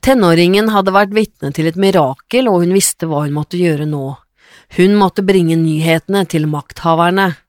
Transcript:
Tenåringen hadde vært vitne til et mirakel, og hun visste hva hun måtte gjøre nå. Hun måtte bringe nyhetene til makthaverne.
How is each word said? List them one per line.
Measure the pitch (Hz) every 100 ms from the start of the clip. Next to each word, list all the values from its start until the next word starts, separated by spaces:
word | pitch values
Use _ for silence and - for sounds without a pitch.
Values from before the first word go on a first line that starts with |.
| -
Tenåringen | 262 185 165 175 196 220
hadde | 208 190
vært | 190 202 214
vitne | 208 _ 143
til | 139 160
et | 165
mirakel, | 196 185 139 131 _ 240 254
og | 180
hun | 175 190
visste | 190 - 165
hva | 147
hun | 147
måtte | 147 151 175
gjøre | 175 147 151
nå. | 147 135 135 _ _ _ - _ -
Hun | 185 208
måtte | 190 - 190
bringe | 190 165 165
nyhetene | 160 156 165 165 - 196 180
til | 165 151
makthaverne. | 151 - - 170 165 170 190 196 -